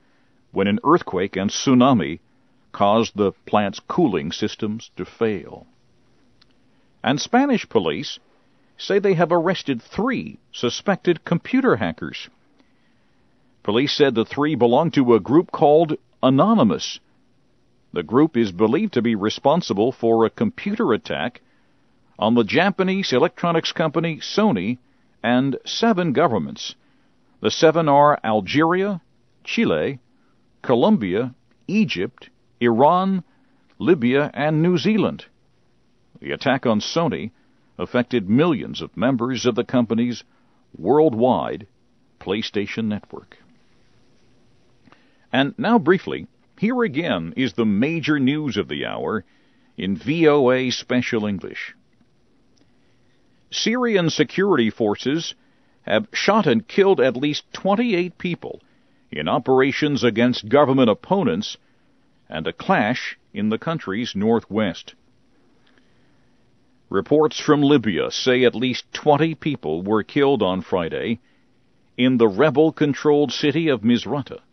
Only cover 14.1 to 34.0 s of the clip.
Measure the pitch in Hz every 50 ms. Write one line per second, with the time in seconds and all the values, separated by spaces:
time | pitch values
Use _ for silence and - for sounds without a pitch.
14.1 | 123 113 110 - - - 143 151 160 117 120 120 120 131 165 165 - 143 131 120
15.1 | 117 110 87 - 123 160 180 - - - 165 147 147 156 170 151 156 - _ _
16.1 | _ - - 131 135 135 156 202 233 208 143 104 78 65 - - - - _ _
17.1 | _ _ _ _ _ _ _ _ _ _ _ _ _ _ _ _ - 87 85 76
18.1 | 104 127 156 165 - 120 113 101 87 87 110 107 117 165 220 208 - 127 107 120
19.1 | 113 101 98 107 - - - 139 147 175 165 - 110 95 107 127 127 - - 113
20.1 | 113 113 113 107 - - 117 107 - - - 208 202 - 233 165 113 101 - -
21.1 | 85 71 73 123 - - _ _ _ _ _ _ _ _ _ _ _ _ _ _
22.1 | _ - - 110 117 120 117 92 98 147 175 202 208 - 190 185 190 196 190 -
23.1 | 127 123 147 180 - - - 170 170 165 160 - - - 170 156 131 170 165 170
24.1 | 160 - - - - - 214 214 160 95 87 104 123 - _ _ _ _ _ _
25.1 | _ _ - 113 123 123 131 139 131 - - - - - - 233 226 170 180 165
26.1 | 123 120 160 165 117 98 78 69 58 - - - - _ _ _ _ _ _ _
27.1 | _ _ _ _ _ - - 107 - - - 160 151 170 165 151 139 143 143 147
28.1 | 147 - - 110 110 107 98 90 - 139 160 165 175 185 190 208 202 170 _ _
29.1 | _ _ _ _ _ _ - - - - 226 139 87 76 78 113 139 127 _ _
30.1 | _ _ _ _ _ _ _ _ _ _ - - 131 117 139 208 220 175 107 92
31.1 | 87 104 127 127 127 _ _ _ _ _ _ - 170 214 220 147 - 175 185 226
32.1 | - - - - _ _ _ _ _ - 120 120 117 110 135 147 175 180 190 196
33.1 | 190 185 - _ _ _ _ _ _ _ _ _ _ - - 127 185 160